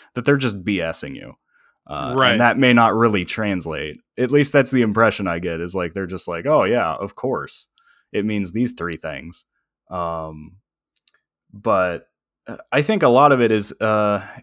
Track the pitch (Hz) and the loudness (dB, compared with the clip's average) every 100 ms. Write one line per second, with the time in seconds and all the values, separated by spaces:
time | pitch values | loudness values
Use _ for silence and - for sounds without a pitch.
0 | - - 120 143 131 101 90 98 82 78 | -14 -4 0 2 0 -4 -2 -2 -2 -4
1 | 73 67 52 - _ _ _ _ - 71 | -8 -12 -16 -20 _ _ _ _ -14 -8
2 | 135 127 127 117 120 113 131 120 113 107 | -4 2 4 4 4 4 4 6 4 4
3 | 117 104 85 - 107 92 82 76 76 73 | 2 2 -2 -4 -4 -4 -6 -8 -8 -12
4 | _ - 123 143 143 143 123 131 113 104 | _ -6 0 2 4 2 2 2 2 4
5 | 113 - 95 85 87 82 87 92 87 92 | 2 2 -4 -4 -4 -6 -6 -4 -6 -6
6 | 92 90 - 85 120 151 98 120 85 - | -8 -8 -8 -6 0 2 2 0 0 -4
7 | 98 - 127 95 69 - - _ _ _ | -8 -8 -6 -6 -8 -14 -18 _ _ _
8 | _ 107 104 107 92 101 123 123 85 80 | _ -4 -2 -2 -4 -2 -4 -4 -8 -8
9 | - 69 80 - - _ _ _ _ 90 | -10 -12 -14 -18 -20 _ _ _ _ -8
10 | 85 82 80 78 76 98 _ _ _ _ | -6 -6 -10 -14 -20 -20 _ _ _ _
11 | - _ _ _ _ 104 110 101 90 85 | -20 _ _ _ _ -8 0 2 0 -4
12 | - _ _ _ - 113 - 131 147 214 | -10 _ _ _ -18 -18 -4 -2 0 2
13 | 143 120 147 131 117 110 101 - 110 107 | 4 6 6 6 4 2 -2 -4 -2 0
14 | 104 101 95 - | 0 -2 -6 -16